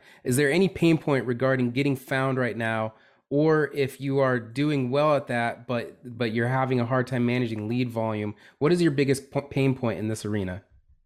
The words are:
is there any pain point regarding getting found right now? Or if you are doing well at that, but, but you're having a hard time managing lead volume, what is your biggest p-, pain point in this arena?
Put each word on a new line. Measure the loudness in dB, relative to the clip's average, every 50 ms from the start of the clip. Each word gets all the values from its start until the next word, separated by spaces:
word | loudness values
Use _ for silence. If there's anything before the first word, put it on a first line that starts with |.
| -16 -20 -20 -8 -4
is | -2 0
there | 2 2 2
any | 4 4 2 2
pain | 2 2 2 4 4 2
point | 2 0 0 0 0
regarding | -2 -2 -2 0 0 0 0 0 0
getting | 0 0 0 0 -2
found | -4 -4 -4 -2 -2 0 0 0
right | 0 -2 -2 -2
now? | -4 -2 -2 -2 -2 -4 -4 -8 _ _ _ _ _ _ -2
Or | 0 2 4 4 4 2 2 0 0
if | -2 -2 -2 -4 -6
you | -4 -2 2 2
are | 2 2 2 0
doing | -2 -4 -4 -2 0 2 2 0 0 0
well | 0 2 2 2 2
at | 2 0
that, | -2 -2 -2 -2 -2 -4 -6 -6
but, | -6 -4 -4 -4 -6 -12 -16 -18 -10 -6
but | -4 -2 0
you're | 0 0 0
having | 2 2 2 2 2 2 0
a | 2
hard | 2 0 0 0
time | 0 0 0 0
managing | 2 0 0 0 -2 -4 -4 -4
lead | -2 -2 -2 -2 -2
volume, | -2 -4 -2 -2 -2 -4 -4 -6 -8 -10 -16 -16 _ -2
what | 0 2
is | 2 4
your | 2 2
biggest | 2 2 2 2 0 0 -2 -6
p-, | -6 -6 -4 -2
pain | 0 2 2 2 2
point | 0 -2 -2 -2
in | -2 -4 -4
this | -4 -4 -4
arena? | -4 -4 -2 -4 -4 -6 -8 -12 _ _ -20 _ _ _ _ _